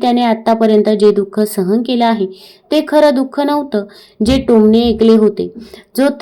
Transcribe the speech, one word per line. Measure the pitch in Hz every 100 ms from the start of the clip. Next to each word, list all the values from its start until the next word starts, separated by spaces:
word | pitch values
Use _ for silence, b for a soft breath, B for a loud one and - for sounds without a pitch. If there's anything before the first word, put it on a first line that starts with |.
त्याने | 247 240
आतापर्यंत | 240 226 226 226 220 214 208
जे | 214 208
दुःख | 202 196 214
सहन | 214 - 185 226
केलं | 240 240 233
आहे, | 220 190 B B B _
ते | 302 302
खरं | 302 302 269
दुःख | 262 -
नव्हतं. | 285 294 285 208 202 B B B 220
जे | 269 -
टोमणे | 233 214 226
ऐकले | 240 220 226 220
होते, | 214 196 180 B B B B -
जो | 277 285